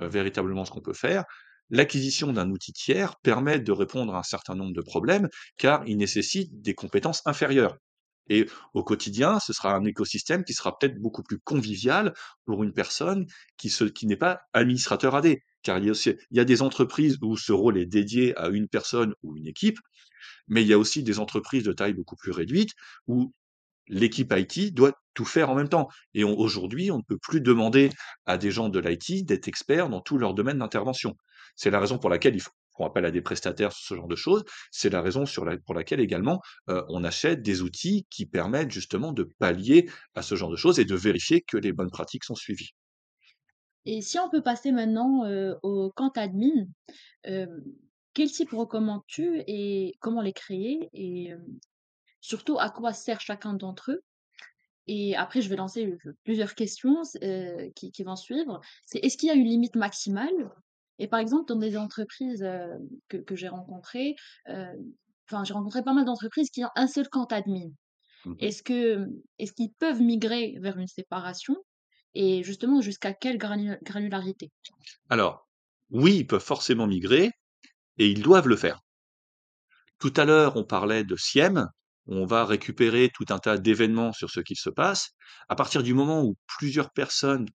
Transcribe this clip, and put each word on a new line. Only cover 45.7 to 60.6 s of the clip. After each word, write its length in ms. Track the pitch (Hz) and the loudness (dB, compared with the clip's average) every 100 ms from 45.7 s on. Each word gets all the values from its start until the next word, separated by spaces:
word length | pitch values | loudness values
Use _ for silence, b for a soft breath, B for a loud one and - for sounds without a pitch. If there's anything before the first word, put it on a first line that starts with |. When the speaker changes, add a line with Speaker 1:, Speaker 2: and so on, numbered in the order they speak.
| 196 190 - | -2 -2 -2
Speaker 2:
compte 220 | 269 247 | -2 -2
admin, 480 | 202 190 254 302 185 - B B B B - | -4 0 2 2 0 -8 B B B B -8
euh, 180 | 190 180 165 - - _ _ _ | -6 -8 -12 -16 -20 _ _ _
quel 160 | - 302 | -2 -2
type 220 | - 330 | -2 -4
recommandes-tu 920 | 226 226 220 214 202 - - 339 320 - | -4 -4 -2 -2 -4 -8 -6 -4 -4 -6
et 460 | 208 202 196 185 - | -6 -4 -4 -4 -6
comment 200 | 226 233 | -6 -4
les 120 | 202 | -4
créer 560 | 196 - 190 220 311 - | -6 -8 -6 -4 -6 -8
et, 400 | - 185 180 175 | -10 -10 -8 -10
euh, 60 | 170 170 - - _ _ _ _ _ | -14 -16 -20 -20 _ _ _ _ _
surtout 400 | - 214 - 285 | -12 -8 -2 -2
à 100 | - | -2
quoi 220 | - 233 | -4 -6
sert 300 | 214 - 214 | -6 -6 -6
chacun 320 | - 208 214 | -6 -10 -8
d'entre 380 | 196 190 190 - | -8 -8 -10 -8
eux ? 100 | 339 - _ _ B B B B _ - | -8 -10 _ _ B B B B _ -10
Et 280 | 208 202 185 | -6 -2 -2
après, 260 | 185 254 | -2 -2
je 60 | 202 | -2
vais 80 | 190 | -4
lancer, 300 | 190 233 208 | -6 -6 -6
euh, 260 | 175 147 143 - | -6 -12 -12 -4
plusieurs 300 | 220 208 - | -2 -2 -4
questions, 480 | 214 - 254 311 311 - | -6 -2 0 0 -2 -8
euh, 460 | 196 190 180 175 180 - | -6 -6 -6 -10 -12 -14
qui, 140 | 185 | -16
qui 120 | - | -12
vont 140 | 185 185 | -10 -12
suivre. 420 | - 262 302 175 B B _ | -8 -6 -6 -8 B B _
C'est, 140 | 220 | -2
est-ce 160 | 269 - | -2 0
qu'il 140 | 320 | 4
y 20 | |
a 40 | 294 | 4
une 120 | 226 | 4
limite 300 | 233 240 233 | 4 2 0
maximale ? 760 | 202 - 202 196 285 370 208 - | -2 -4 -6 -4 -2 -2 -4 -12